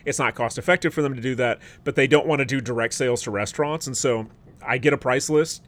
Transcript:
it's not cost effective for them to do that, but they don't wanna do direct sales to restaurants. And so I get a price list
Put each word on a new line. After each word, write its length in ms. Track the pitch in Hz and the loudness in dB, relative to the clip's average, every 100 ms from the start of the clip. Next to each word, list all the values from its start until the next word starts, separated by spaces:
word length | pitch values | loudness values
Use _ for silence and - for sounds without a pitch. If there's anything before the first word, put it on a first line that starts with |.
it's 140 | - 139 | -6 0
not 160 | 127 | 0
cost 240 | - 117 - | 0 -4 -2
effective 340 | 113 180 165 151 | 2 2 2 0
for 80 | |
them 100 | 143 | -2
to 80 | 131 | -2
do 140 | 120 127 | -4 0
that, 240 | 123 110 - - | 0 -2 -8 -10
but 100 | - 135 | -4 2
they 120 | 139 | 4
don't 180 | 147 151 | 4 4
wanna 180 | 147 | 0
do 160 | 135 135 | 0 -4
direct 360 | 120 117 117 - | -4 -2 -2 0
sales 260 | 131 120 | 0 0
to 80 | - | -2
restaurants. 560 | 101 104 - 147 156 135 | -4 -4 -2 -2 -2 -6
And 100 | 127 | -2
so 300 | 139 113 110 - - - - | 0 0 -2 -12 -20 -12 -2
I 140 | 127 | 2
get 140 | 143 | 2
a 40 | 143 | 2
price 320 | 131 127 - | 2 0 2
list 320 | 151 160 - | 2 2 -4